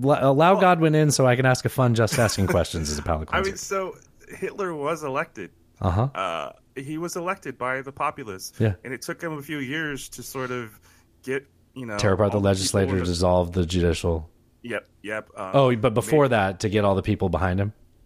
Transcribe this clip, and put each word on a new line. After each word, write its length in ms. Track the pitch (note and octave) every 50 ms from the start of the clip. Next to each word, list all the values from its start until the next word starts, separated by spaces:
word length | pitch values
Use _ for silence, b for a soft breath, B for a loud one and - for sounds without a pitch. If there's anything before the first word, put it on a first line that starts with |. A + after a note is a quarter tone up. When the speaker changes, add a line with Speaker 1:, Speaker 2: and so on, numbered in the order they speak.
| B2
Speaker 1:
l-, 140 | C#3 D3 - C3 C3+
allow 220 | C3+ C#3 D#3+ F3+ G3
Speaker 2:
Well, 80 | F3+
Speaker 1:
Godwin 320 | F#3+ F3+ F3+ E3 D#3+ D#3+ D3+
in 160 | D#3 D#3 D3
so 140 | C3+ - C3
I 120 | B2+ B2
can 80 | B2 C3
ask 180 | C3 B2+ - -
a 60 | A#2+
fun 260 | - - B2+ B2 A#2
Just 240 | A2+ A#2 G#2 - -
Asking 280 | A#2 G2+ - - F#2+
Questions 420 | F#2 F#2 F2+ E2 - - F2 D#2 D2
as 80 | D2+ D2
a 20 |
palate 280 | D2 - E2 D#2 D#2+ -
Speaker 2:
<laughs> 20 |
I 60 | -
mean, 60 | F3 F#3+
Speaker 1:
cleanser? 140 | F#3+ G3 - -
Speaker 2:
so 320 | - G3 F#3+ F#3+ F3+ - - _ _ _ _ -
Hitler 460 | - - - F#3+ D#3+ - G3 G3 F3+ E3
was 280 | D3+ C#3 D3 E3+ D#3 D3+
elected. 460 | C#3 C3 C#3+ E3 - - A2 F2+ E2 - _ _ _ _ -
Speaker 1:
Uh-huh. 300 | - F#2+ E2+ G#2 B2 C#3 -
Speaker 2:
Uh, 380 | - F#2+ F2+ E2+ D#2+ C#2+ - - - _ _ _
he 220 | C3+ C#3 C3+ D#3
was 180 | D#3 E3+ E3+ -
elected 420 | F3+ E3+ F3+ G3 F#3+ - D3 B2
by 240 | - B2 B2+ B2+ C3+
the 120 | C3 C3+ C3
populace. 580 | - D3 D3 D3 - B2+ G#2+ F#2+ F#2+ - - - -
Speaker 1:
Yeah. 140 | A2+ A2 F#2+ - -
Speaker 2:
And 100 | A#2 C3
it 80 | A2+
took 200 | - - E3+ -
him 120 | E3 E3 D#3
a 40 | D3
few 180 | C#3 D#3 D3+ D3
years 500 | C3+ B2 C#3+ D#3+ D#3+ D3+ C#3+ B2+ - -
to 140 | - - A#2+
sort 280 | - - C3+ C3 B2
of 260 | B2 B2 A#2 G#2+ G#2+ _ b b b b b b _ _ -
get, 240 | B2+ C3 C#3+ - _ _ _ _ _ _
you 120 | C3 B2+
know, 120 | A2+ G#2
Speaker 1:
Tear 160 | G2+ G#2+ G#2 F#2+
apart 180 | F#2 G#2 G2+
the 60 | G#2
Speaker 2:
all 40 | G#2
the 80 | G2 G2+
people 0 |
Speaker 1:
legislature, 420 | G2 F#2 F#2+ - - G#2 F#2+ F2+ F#2+
Speaker 2:
in 60 | F#2
the 60 | F2
Speaker 1:
dissolve 480 | F2+ F2 E2 F#2 F2+ F2+ F2+ F2 E2+ E2+
the 120 | F#2 F2
judicial. 640 | E2 F2+ F2+ E2+ E2+ D#2+ - - F2 E2 D#2+ D#2+ - _ _ _ _ _ _ -
Speaker 2:
Yep, 220 | A#2+ G#2+ G2+ - _ _ _
yep. 280 | - G2+ A2 A2 - - -
Um, 140 | - G2+ F#2 G#2
Speaker 1:
Oh, 220 | C#3 C3+ B2+ B2
but 160 | A2 G#2+ B2+ G#2+
before 320 | A#2 A2 - D#3 D3+ C#3+
Speaker 2:
made 60 | C3
Speaker 1:
that, 280 | B2 G#2+ F#2+ F#2+ F#2+ -
to 80 | - G#2
get 140 | F#2+ G#2+ G2+
all 120 | G2+ G2
the 60 | F#2+
people 280 | - - G#2 - F#2+ F#2+
behind 320 | E2 D2+ F#2 F#2 F2+ F#2+
him? 100 | G2 G#2 - - _ _ _ _ _